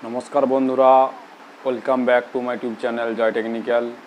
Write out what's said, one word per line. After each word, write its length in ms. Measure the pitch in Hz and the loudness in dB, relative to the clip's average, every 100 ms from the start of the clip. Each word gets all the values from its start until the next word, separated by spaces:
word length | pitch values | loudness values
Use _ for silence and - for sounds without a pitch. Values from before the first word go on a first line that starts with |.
নমস্কার 420 | 117 123 123 143 135 | -8 -10 -2 0 2
বন্ধুরা, 640 | 135 131 127 131 131 131 - - - - - | 2 0 4 6 6 4 -2 -20 -20 -20 -10
welcome 420 | 135 120 104 127 123 | -6 -6 -2 -2 2
back 140 | 123 | 0
to 200 | 123 131 | 0 -6
my 140 | 123 | -6
YouTube 300 | 120 127 110 | -6 -8 -6
channel 300 | 123 117 117 | -6 -4 -6
জয় 180 | 110 113 | -2 -2
টেকনিক্যাল। 580 | 113 113 113 117 120 120 120 | -2 -4 -6 -2 -2 -2 -10